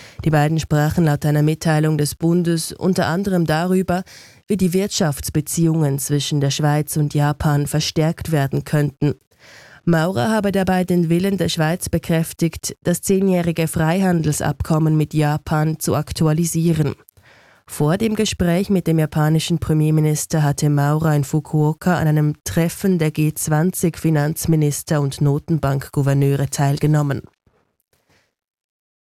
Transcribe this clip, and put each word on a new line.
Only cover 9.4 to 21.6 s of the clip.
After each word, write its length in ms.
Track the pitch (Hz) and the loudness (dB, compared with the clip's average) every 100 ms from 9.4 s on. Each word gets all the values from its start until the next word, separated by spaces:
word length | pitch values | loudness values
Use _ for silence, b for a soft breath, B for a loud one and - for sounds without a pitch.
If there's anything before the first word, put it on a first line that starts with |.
| B B B B - | B B B B 0
Maurer 440 | 165 170 214 226 | 0 0 0 0
habe 220 | 220 196 | 0 0
dabei 320 | 190 185 185 | 0 0 0
den 240 | 180 175 165 | 0 0 2
Willen 300 | 170 196 190 | 0 0 0
der 100 | 165 | -2
Schweiz 400 | 170 156 180 - | 0 -2 -2 -4
bekräftigt, 880 | 165 - 165 160 - 165 - - - | -4 0 -2 -2 -2 -4 -4 -10 -6
das 180 | 175 175 | -4 -2
zehnjährige 680 | - 190 196 180 170 165 160 | 0 2 2 2 0 -2 -2
Freihandelsabkommen 1300 | - 160 190 185 170 151 143 147 143 - 156 156 156 | 0 0 2 2 2 0 -2 -2 -4 0 2 2 2
mit 160 | 147 | 0
Japan 640 | 156 147 151 - 156 156 156 | 0 0 -2 -2 0 0 -2
zu 160 | 165 139 | -2 -2
aktualisieren. 1000 | - - 156 156 170 165 170 156 143 - _ b b b b b - | -4 -2 0 2 0 0 0 2 0 -4 _ b b b b b -14
Vor 300 | - 151 196 | -2 0 2
dem 160 | 220 | 0
Gespräch 560 | 214 208 - 175 170 202 | 0 -2 0 0 0 0
mit 160 | 185 165 | 0 2
dem 140 | 160 | 0
japanischen 580 | 151 156 151 160 - 165 | 0 2 2 2 0 -2
Premierminister 840 | - 156 156 156 151 151 - 160 | 0 2 2 2 2 0 -2 0
hatte 260 | 147 143 147 | 0 0 0
Maurer 460 | 143 143 156 160 147 | 2 2 0 2 0
in 80 | |
Fukuoka 760 | 139 156 - 156 | 0 -2 -2 0